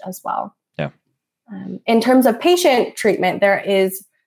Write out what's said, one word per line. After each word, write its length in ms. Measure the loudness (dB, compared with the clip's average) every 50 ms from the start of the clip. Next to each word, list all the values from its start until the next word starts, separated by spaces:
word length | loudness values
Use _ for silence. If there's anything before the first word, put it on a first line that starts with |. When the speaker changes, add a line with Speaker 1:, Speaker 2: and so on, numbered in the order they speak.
| -14
Speaker 1:
as 140 | -14 -14 -12 -10
well. 300 | -8 -6 -6 -8 -10 _ _ _ _ _ -10
Speaker 2:
Yeah. 120 | -10 -10 -10 _ _ _ _ _ _ _ _ _ _ -20
Speaker 1:
Um, 300 | -16 -16 -14 -14 -14 -12 -4
in 140 | 0 0 0
terms 240 | 2 4 4 4 4
of 120 | 4 2 0
patient 560 | 2 2 2 4 4 2 2 2 0 -2 -4
treatment, 440 | -4 -2 0 0 0 0 -2 -2 0
there 180 | 2 2 2 2
is 440 | 0 0 2 2 2 0 -2 -6 -14 _ _ _ _